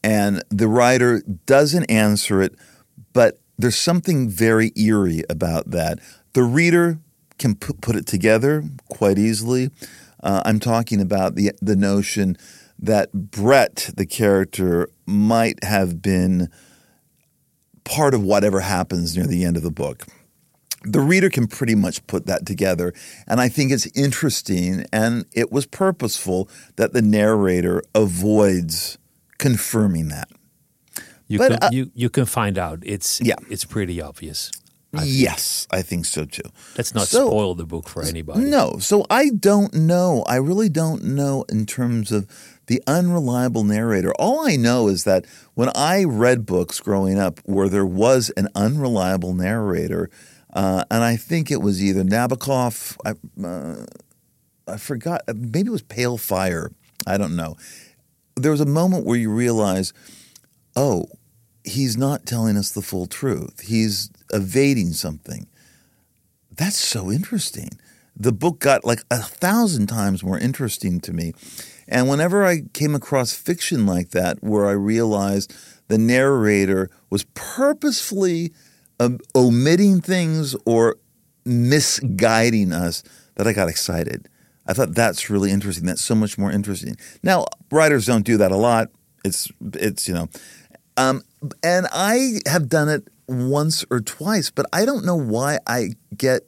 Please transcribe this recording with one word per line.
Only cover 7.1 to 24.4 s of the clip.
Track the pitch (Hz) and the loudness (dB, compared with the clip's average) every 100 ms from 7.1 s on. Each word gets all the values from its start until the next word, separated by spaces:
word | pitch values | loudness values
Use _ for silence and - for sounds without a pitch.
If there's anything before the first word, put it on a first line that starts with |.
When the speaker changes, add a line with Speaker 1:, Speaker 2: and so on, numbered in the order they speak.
| _ _ _ | _ _ _
Speaker 1:
can | 135 101 | -2 -2
pu-, | - | -6
put | - - 107 | -8 -4 -4
it | 80 | -2
together | 98 107 110 135 151 151 135 _ | 0 4 4 4 0 -4 -12 _
quite | - 104 98 | 0 2 2
easily. | 110 107 113 127 131 _ - - - _ | 2 0 -2 -2 -2 _ -20 -20 -20 _
Uh, | 82 98 - | -2 0 2
I'm | 110 | 0
talking | 120 113 113 107 | 2 0 0 -2
about | 92 101 92 - | 0 0 0 0
the, | 101 - | -2 0
the | 98 98 | 0 2
notion | 101 101 98 - 95 90 - - _ - | 2 2 0 -2 -2 -2 -10 -20 _ -8
that | - 107 - | 0 2 0
Brett, | 101 101 - 104 135 110 - - - | -4 -8 -2 4 6 4 -2 -12 -6
the | 95 | -6
character, | - 107 98 95 - 92 85 87 _ - | 0 2 4 2 -2 0 0 -2 _ -2
might | 101 107 117 113 - | 2 2 2 2 -2
have | 95 104 92 85 | -2 0 0 -2
been | 98 92 90 92 87 _ _ _ _ _ _ _ _ _ _ _ _ _ | 0 2 2 0 -2 _ _ _ _ _ _ _ _ _ _ _ _ _
part | - - 147 | -8 2 2
of | 127 | 4
whatever | 98 104 101 95 | 4 4 4 2
happens | 92 92 92 90 85 82 | 0 -2 -2 -2 -2 -2
near | 82 | -2
the | 87 | 0
end | 90 85 | 0 0
of | |
the | 82 | -4
book. | 76 71 - - _ _ _ _ _ _ - | -6 -8 -8 -18 _ _ _ _ _ _ -12
The | - 107 | -2 0
reader | 139 185 185 | 4 4 4
can | - 117 | 2 -2
pretty | - 117 110 | -2 0 2
much | 92 - - | 2 -4 -6
put | 95 87 | -6 -2
that | 92 - | -4 -4
together. | 92 98 87 87 - - - - | -2 0 0 -4 -6 -20 -20 -4
And | 117 | 0
I | 123 | 0
think | - 135 | 0 0
it's | 131 - - | 0 -2 -2
interesting, | 139 - 143 - | -2 0 -2 -4